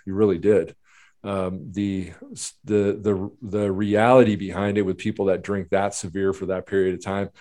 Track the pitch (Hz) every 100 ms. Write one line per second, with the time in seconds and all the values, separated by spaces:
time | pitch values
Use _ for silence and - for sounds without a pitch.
0 | - 95 107 87 98 101 80 - _ _
1 | _ _ 101 98 92 92 - 92 101 95
2 | 87 - 285 240 - - - 104 101 101
3 | 104 95 98 - 107 101 104 95 104 104
4 | 117 127 113 101 95 90 101 101 95 90
5 | 107 110 98 90 87 101 90 98 98 -
6 | 92 90 98 95 90 92 - 98 92 90
7 | - 98 101 -